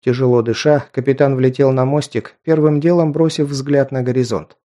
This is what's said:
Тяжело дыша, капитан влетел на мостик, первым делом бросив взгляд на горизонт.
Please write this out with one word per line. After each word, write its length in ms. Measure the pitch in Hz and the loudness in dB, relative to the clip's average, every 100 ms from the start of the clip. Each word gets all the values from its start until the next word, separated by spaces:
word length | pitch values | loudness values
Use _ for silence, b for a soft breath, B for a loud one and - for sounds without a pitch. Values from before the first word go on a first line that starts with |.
| 131 | -2
Тяжело 320 | 123 127 120 | 0 2 2
дыша, 460 | 117 113 151 147 - | 0 -2 2 0 0
капитан 460 | - 127 127 139 131 | -4 -2 0 0 2
влетел 340 | 131 131 139 | 0 2 0
на 140 | 135 | 2
мостик, 520 | 131 147 - 120 - _ | 0 -2 -4 -8 -10 _
первым 380 | - 156 151 147 | -2 2 2 2
делом 320 | 160 175 160 | 2 2 0
бросив 360 | 147 160 156 143 | 0 0 0 -4
взгляд 440 | 139 135 139 135 | -4 -2 0 0
на 100 | 131 | -4
горизонт. 540 | 123 127 117 101 - _ | -2 -2 -2 -4 -8 _